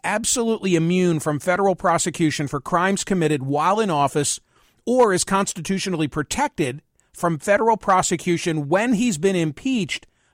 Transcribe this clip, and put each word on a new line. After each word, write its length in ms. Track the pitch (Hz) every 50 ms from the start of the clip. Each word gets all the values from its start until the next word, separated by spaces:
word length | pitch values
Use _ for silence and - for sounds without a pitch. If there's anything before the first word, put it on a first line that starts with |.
| -
absolutely 720 | 170 202 220 233 - - 254 233 226 220 - 185 190 170
immune 440 | 160 160 170 180 185 180 175 165 147
from 200 | - 156 147 143
federal 340 | - 180 180 202 196 196 180
prosecution 720 | - - 180 165 165 - 175 151 - 165 151 - - 147
for 140 | 139 - 139
crimes 420 | - - - 170 180 196 196 - -
committed 380 | - 196 180 160 147 151 131
while 380 | 131 135 143 147 156 180 202 220
in 100 | 220 196
office 500 | 156 143 143 135 - 151 143 - - - - _ _ _ _ _ _ _ _
or 300 | 226 247 254 240 208 185
is 100 | 170 -
constitutionally 840 | - 196 196 196 - - 180 147 - 190 190 - 190 175 151 160
protected 720 | 135 - 156 143 - - 240 302 285 - - 156 127 127 151 - _ _ _ _ _ _
from 240 | - - 170 165
federal 400 | 143 - 202 202 208 220 226 226
prosecution 880 | - - 202 185 185 - - 180 - - 180 170 160 - 175 160 156 143
when 280 | 139 175 196 226 254 240
he's 240 | 185 247 240 180 147
been 160 | 170 196 190
impeached 720 | 175 165 156 139 - - 262 269 226 185 131 - - - - _ _ _ _